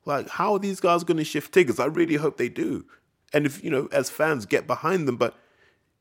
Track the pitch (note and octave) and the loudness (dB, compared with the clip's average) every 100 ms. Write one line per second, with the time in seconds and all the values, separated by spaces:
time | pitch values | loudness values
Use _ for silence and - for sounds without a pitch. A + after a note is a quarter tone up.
0 | - C#3 - - F#3 G3+ G3+ F#3+ F3+ E3+ | -6 -4 -4 -2 0 0 -2 0 2 2
1 | E3+ D#3+ D3+ D3 - F#3+ D3+ G#2+ C#3+ D#3+ | 2 0 -2 -4 2 4 4 4 0 2
2 | E3 D3 D#3 - B2 - - B2+ - - | 2 2 0 -2 -4 -2 -4 -4 -10 -20
3 | _ _ _ D3+ D3 C3+ C#3+ D#3+ C#3+ C#3 | _ _ _ 0 0 -2 -4 -2 0 -2
4 | B2+ - D#3 D3 G2+ D3 - B2 D#3 F#3 | -2 0 0 0 0 -2 0 -4 0 0
5 | C#3+ B2 A#2+ - _ _ _ _ _ _ | 0 0 -2 -4 _ _ _ _ _ _